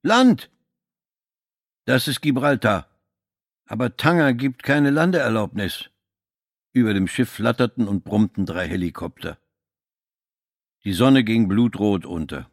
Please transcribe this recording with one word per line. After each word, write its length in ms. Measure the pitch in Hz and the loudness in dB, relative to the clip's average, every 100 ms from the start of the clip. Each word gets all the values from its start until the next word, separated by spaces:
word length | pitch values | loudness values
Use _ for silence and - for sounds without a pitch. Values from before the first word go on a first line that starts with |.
Land! 460 | - 226 262 156 - _ _ _ _ _ _ _ _ _ _ _ _ _ | 2 4 4 4 -4 _ _ _ _ _ _ _ _ _ _ _ _ _
Das 240 | - 127 147 | -2 0 0
ist 140 | 131 | -4
Gibraltar. 640 | 151 127 143 131 113 95 - _ _ _ _ _ _ _ _ | -2 0 0 2 0 -2 -6 _ _ _ _ _ _ _ _
Aber 320 | 110 123 - | -6 -6 -2
Tanger 360 | 156 175 143 | 0 2 2
gibt 300 | 120 135 127 | 0 -4 -4
keine 260 | - 147 143 | -2 0 2
Landeerlaubnis.“ 1000 | 147 170 175 123 113 101 101 95 - - _ _ _ _ _ _ _ _ | 2 0 0 0 -2 -4 -4 -6 -8 -16 _ _ _ _ _ _ _ _
Über 220 | 127 113 | 0 2
dem 160 | 98 95 | 2 -2
Schiff 200 | - 123 | -2 -4
flatterten 600 | - 113 113 120 - 101 | -2 -2 0 -2 -2 -2
und 160 | 98 - | -4 -2
brummten 400 | 104 107 - 92 | 0 0 -2 -6
drei 240 | 87 87 | -4 -4
Helikopter. 680 | 92 87 - 87 - 82 78 _ _ _ _ _ _ _ _ _ _ _ _ _ _ 104 | -4 -6 -6 -12 -10 -14 -14 _ _ _ _ _ _ _ _ _ _ _ _ _ _ -6
Die 80 | |
Sonne 320 | 90 127 135 110 | 0 4 4 4
ging 240 | 113 101 | 2 2
blutrot 560 | 101 120 90 104 98 80 | 2 0 0 0 0 -4
unter. 440 | 85 76 69 62 | -8 -8 -10 -12